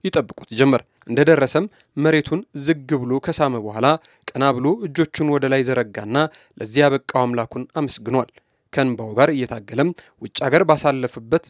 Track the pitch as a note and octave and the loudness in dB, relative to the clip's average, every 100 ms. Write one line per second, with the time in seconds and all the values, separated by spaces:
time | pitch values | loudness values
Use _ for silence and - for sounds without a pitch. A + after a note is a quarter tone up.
0 | F#3 E3 E3+ - - A2 C3+ B2 - _ | -2 -2 -2 -8 -8 2 4 4 -2 _
1 | - B2 D3 D#3 C3+ D3+ G3+ _ _ - | -6 2 4 4 4 0 -2 _ _ -2
2 | D#3 D#3 - E3 - C#3+ C#3 D#3 C3 D3 | 2 2 0 -6 -8 -8 -2 -2 0 -4
3 | A#2+ C3 F3 D#3+ C#3+ B2 G#2+ G#2+ C3 D#3+ | -2 -4 -2 -2 -2 -2 -6 0 2 2
4 | _ _ - C3+ C#3 B2 C3+ A3 F#3+ C#3 | _ _ -12 -2 0 2 0 0 -2 -2
5 | D#3 - D3+ C#3+ C3+ C3+ B2+ B2+ A2 G2+ | -2 0 0 0 2 0 0 -2 -4 -6
6 | G#2 B2+ D#3 - _ - A2 A#2 C#3+ C3+ | -4 -2 -2 -4 _ -14 -4 2 2 2
7 | - C3+ B2 A#2+ A2+ B2 B2+ D#3+ C#3+ - | -2 -2 0 -2 -6 -8 -10 -6 -6 -6
8 | A2+ B2+ A#2+ _ _ _ _ - C3 A#2 | -4 -2 -2 _ _ _ _ -2 0 -2
9 | A2 G#2 D3 C#3+ A#2+ A#2 G#2 A2+ D#3+ E3+ | -4 2 4 2 -4 -8 -8 -2 -2 -2
10 | - - A#2+ - C#3 D3+ F3 D3+ D3+ C3+ | -16 -18 -10 -4 2 4 4 2 2 -2
11 | B2 - A2+ D#3+ - | -4 -8 -4 -4 -2